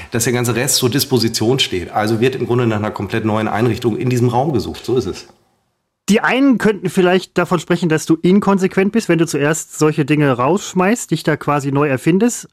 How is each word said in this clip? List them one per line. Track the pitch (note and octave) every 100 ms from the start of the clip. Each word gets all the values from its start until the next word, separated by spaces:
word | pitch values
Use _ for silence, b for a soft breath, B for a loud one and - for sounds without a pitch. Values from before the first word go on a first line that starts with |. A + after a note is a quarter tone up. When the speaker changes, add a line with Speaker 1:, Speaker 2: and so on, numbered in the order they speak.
| B
Speaker 1:
dass | A#2
der | C3
ganze | B2 A#2+
Rest | A2+ C#3+ -
zur | B2+
Disposition | C3+ - B2 A2+ - A2 C3
steht. | - F2+ E2+
Also | G#2+ G#2+ A2
wird | B2+ B2+
im | A#2+
Grunde | A#2+ A2+
nach | G#2+
einer | G#2+
komplett | - G#2 A2+
neuen | G#2+ G#2+ A2
Einrichtung | G2+ A#2 A2 A#2 G#2
in | B2+
diesem | B2 A#2+
Raum | A#2+ D3+
gesucht. | B2 - D#2
So | - -
ist | F2+
es. | D#2+ - _ _ _ _ _ _ _ -
Speaker 2:
Die | G#3
einen | D3+ A#3+ C#4 A3+
könnten | G#3+ G3 F3
vielleicht | - F3+ F#3 - -
davon | F3 F3
sprechen, | - E3+ E3+
dass | D#3
du | - D#3+
inkonsequent | F3 G3+ G3 G3 F#3 - G3
bist, | A#3 -
wenn | E3
du | E3
zuerst | C#3+ C#3+ E3 - -
solche | D#3 D#3
Dinge | C#3 D3+ C#3+
rausschmeißt, | A#2+ B2+ G3 - F3+ F#3 A#3+ -
dich | D#3
da | - D3
quasi | - D3 C#3
neu | C#3 D3
erfindest, | C3 D#3+ F#3 A#3+ - -